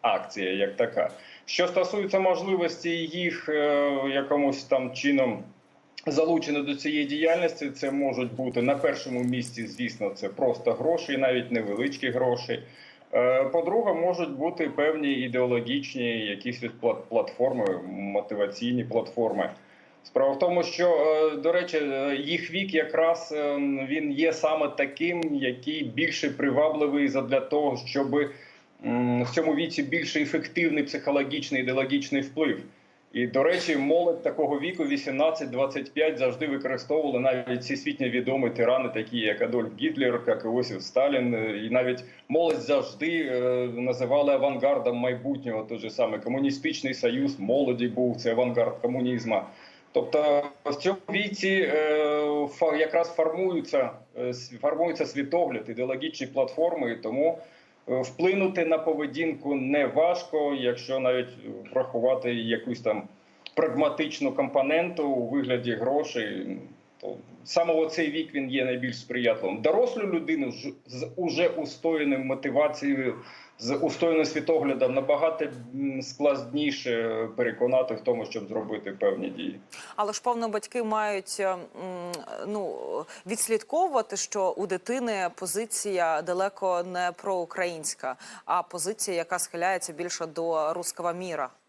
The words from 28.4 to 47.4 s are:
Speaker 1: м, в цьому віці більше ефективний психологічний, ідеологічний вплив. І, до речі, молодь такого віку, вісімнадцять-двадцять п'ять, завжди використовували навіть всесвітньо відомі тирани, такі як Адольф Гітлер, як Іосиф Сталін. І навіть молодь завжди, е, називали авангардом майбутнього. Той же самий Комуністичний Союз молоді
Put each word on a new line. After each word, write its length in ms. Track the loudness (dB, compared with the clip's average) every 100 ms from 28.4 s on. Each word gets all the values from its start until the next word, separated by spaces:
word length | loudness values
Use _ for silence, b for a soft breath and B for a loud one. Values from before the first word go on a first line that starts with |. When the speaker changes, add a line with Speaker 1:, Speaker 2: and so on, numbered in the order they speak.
| B B B _
Speaker 1:
м, 400 | -2 2 2 2
в 60 | 2
цьому 240 | 2 2
віці 280 | 2 0 -2
більше 380 | -2 -2 0 -2
ефективний 640 | 0 -2 -2 0 2 2
психологічний, 800 | -2 -2 0 0 0 -4 -2 -2
ідеологічний 600 | 0 0 2 0 0 -2
вплив. 400 | -2 -2 0 0 -8 B B B _
І, 140 | -4 0
до 160 | 2
речі, 340 | 4 2 0 0
молодь 460 | 4 4 4 2
такого 380 | -2 0 0 0
віку, 240 | -2 -2
вісімнадцять-двадцять 1080 | 0 0 -2 2 2 2 -4 0 0 0 -6
п'ять, 260 | 2 2 4
завжди 280 | 0 0 -4
використовували 760 | -2 -2 -6 0 0 2 2
навіть 400 | 2 2 -2 -4
всесвітньо 480 | -2 -4 -4 -2 0
відомі 420 | 0 0 2 0
тирани, 380 | 2 4 4 2
такі 300 | -4 -4 0
як 240 | 0 0
Адольф 300 | 0 0 -2 -2
Гітлер, 400 | -4 2 2 2 2
як 180 | 0
Іосиф 380 | 2 0 0 -6
Сталін. 520 | -2 2 4 4 2 0 0 -2
І 60 | 0
навіть 340 | 2 2 -2 B B _
молодь 320 | 2 4 0
завжди, 720 | 2 2 2 -4 -2 0 0
е, 80 | 0 2 2 0 -2
називали 520 | -2 0 2 4 4
авангардом 640 | 4 2 4 2 4 2 0
майбутнього. 680 | 0 -2 -2 -4 -2 -4
Той 160 | -4 -6
же 120 | -6
самий 300 | 0 0 0
Комуністичний 760 | -2 0 0 0 -2 -2 -4
Союз 440 | 0 0 2 0
молоді 500 | -2